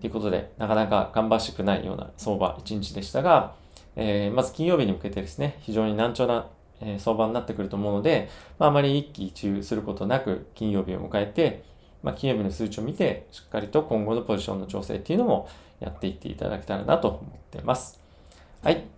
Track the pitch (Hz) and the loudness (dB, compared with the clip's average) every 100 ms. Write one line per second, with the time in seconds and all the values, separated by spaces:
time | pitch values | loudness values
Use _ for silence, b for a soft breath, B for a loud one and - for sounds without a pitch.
0 | 120 110 104 90 - - 110 110 107 104 | -4 -2 0 0 -2 -4 2 2 4 2
1 | - 110 110 110 - - 98 98 92 92 | 2 0 2 2 0 -2 0 0 0 -6
2 | - - - 98 92 - - 107 101 98 | -10 -6 -2 0 0 -2 -6 -6 -6 -6
3 | 98 127 165 151 98 B B B B - | -4 0 6 6 4 B B B B -4
4 | 110 101 101 123 123 - 165 170 110 95 | 0 2 2 0 0 0 2 4 2 0
5 | 101 98 95 - 143 - - 107 107 107 | -4 -6 -8 -4 -6 -6 -4 0 0 2
6 | 120 120 123 117 - - - - 110 98 | 0 2 2 0 -2 -12 -20 -12 -8 -4
7 | 117 110 110 117 113 104 98 101 104 101 | 0 2 2 0 -2 -4 -4 -2 0 2
8 | 156 139 98 B B B 151 143 139 143 | 4 2 2 B B B 4 6 4 2
9 | 143 - 95 - 101 98 98 110 104 98 | -2 -8 -10 -4 -2 -2 -2 -4 -4 -4
10 | 98 131 113 92 - - 107 101 95 92 | 0 0 0 -4 -6 -6 0 0 0 -4
11 | 90 104 104 - 151 - B B B B | -2 -2 0 2 2 0 B B B B
12 | 147 - 139 113 98 - 110 104 113 - | -6 -2 0 0 0 -2 -4 -4 -4 0
13 | 160 - - - - 110 107 151 151 113 | 0 0 -8 -20 -8 -6 0 0 2 0
14 | 104 117 - 104 104 98 92 98 98 101 | 0 0 0 -2 -2 -4 -4 -6 -4 -6
15 | - 185 233 127 - B B B - - | 0 2 4 2 0 B B B -10 -6
16 | 95 - - - 101 98 - 101 - 160 | -6 -6 -8 -6 -6 -6 -4 -4 2 2
17 | - - - - - - - 123 - - | 2 -2 -8 -16 -16 -6 -2 -2 -4 -12
18 | b b b b b b - 170 - | b b b b b b 0 0 -2